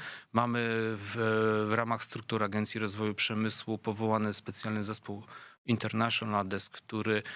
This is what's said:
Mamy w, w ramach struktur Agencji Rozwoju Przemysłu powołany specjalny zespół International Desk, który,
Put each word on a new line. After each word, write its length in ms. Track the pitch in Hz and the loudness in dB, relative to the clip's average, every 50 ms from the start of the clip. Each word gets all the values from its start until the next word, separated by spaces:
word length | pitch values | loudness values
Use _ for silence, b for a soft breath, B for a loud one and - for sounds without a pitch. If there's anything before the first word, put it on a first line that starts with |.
| B B B B B B - | B B B B B B 0
Mamy 260 | 117 120 120 117 120 117 113 113 | 2 2 2 0 0 0 0 0
w, 920 | 113 110 113 110 104 101 98 107 117 113 110 110 110 110 110 107 107 107 107 | 0 0 -2 -4 -4 -6 -6 -2 0 2 2 4 4 4 4 4 2 2 2
w 40 | 110 | 2
ramach 300 | 117 117 117 117 113 - | 0 2 0 0 -2 -2
struktur 400 | - - 113 110 - 113 107 107 | -4 -4 -8 -6 -4 -2 0 0
Agencji 360 | 101 104 107 104 - - 110 | 0 0 2 2 2 2 2
Rozwoju 340 | 110 101 98 107 107 107 104 | -2 -2 -2 -2 -2 -2 2
Przemysłu 640 | - - - 110 107 110 110 - - - 113 110 | 2 0 2 2 0 0 2 2 2 2 0 -4
powołany 560 | 104 - 113 104 107 113 110 110 110 107 104 101 | -4 -2 -4 -2 0 0 2 2 2 2 0 0
specjalny 500 | - - - - - - 110 107 107 101 | -2 -2 0 0 0 0 0 0 0 2
zespół 400 | 107 107 - - - 101 101 104 B B B B B B B _ | 2 2 0 -2 -6 -10 -12 -12 B B B B B B B _
International 840 | 123 117 110 - 107 - 113 117 117 - - 113 110 104 101 98 | 0 0 0 0 -2 0 0 2 2 2 -2 -2 0 0 0 0
Desk, 260 | 95 98 95 - - - | 0 2 2 2 0 0
który, 500 | - - - 113 107 104 110 107 104 B B B | -8 -12 -6 -6 -2 0 0 0 0 B B B